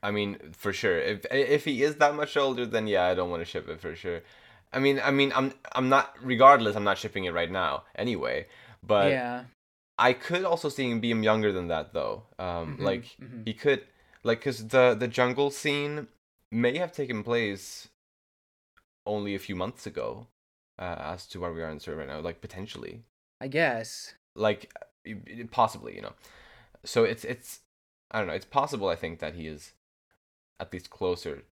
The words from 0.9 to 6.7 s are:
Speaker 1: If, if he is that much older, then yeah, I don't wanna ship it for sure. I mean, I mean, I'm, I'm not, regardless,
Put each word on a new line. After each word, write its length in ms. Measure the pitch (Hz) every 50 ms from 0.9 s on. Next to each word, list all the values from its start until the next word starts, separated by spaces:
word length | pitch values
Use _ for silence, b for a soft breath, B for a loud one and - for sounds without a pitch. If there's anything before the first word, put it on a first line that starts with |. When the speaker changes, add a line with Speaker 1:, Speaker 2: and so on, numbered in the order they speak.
| 90 82
Speaker 1:
If, 280 | 69 85 107 95 - -
if 340 | 127 135 139 120 147 147 -
he 180 | 160 139 117
is 140 | 139 151 151
that 180 | 147 151 147 147
much 220 | 147 147 143 -
older, 280 | 151 139 139 131 120 123
then 200 | 113 117 113 107
yeah, 200 | 107 101 92 90
I 80 | 92 92
don't 160 | 90 90 87
wanna 140 | 87 82 85
ship 240 | - - 85 - -
it 120 | 87 80
for 140 | - 85 82
sure. 280 | 85 - 92 85 82 B B B B B B B B B _
I 60 | - 131
mean, 200 | 135 139 139 135
I 80 | 107 139
mean, 220 | 139 139 139 135 135
I'm, 180 | 131 131 135 - - _ -
I'm 160 | - 127 131 131
not, 260 | 135 139 - - - -
regardless, 520 | 123 131 127 117 131 135 143 127 113 107